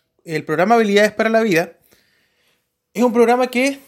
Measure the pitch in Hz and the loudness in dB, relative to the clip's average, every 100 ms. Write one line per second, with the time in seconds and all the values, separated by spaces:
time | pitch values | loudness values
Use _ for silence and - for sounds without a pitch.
0 | _ _ 170 156 147 156 190 233 214 202 | _ _ -10 -10 -6 -2 0 2 2 2
1 | 208 208 220 226 226 160 185 - _ _ | 0 0 -2 0 0 -2 -4 -10 _ _
2 | _ _ _ _ _ _ _ _ _ - | _ _ _ _ _ _ _ _ _ -2
3 | 247 226 226 247 254 240 269 277 | 0 2 2 2 0 -2 -4 -4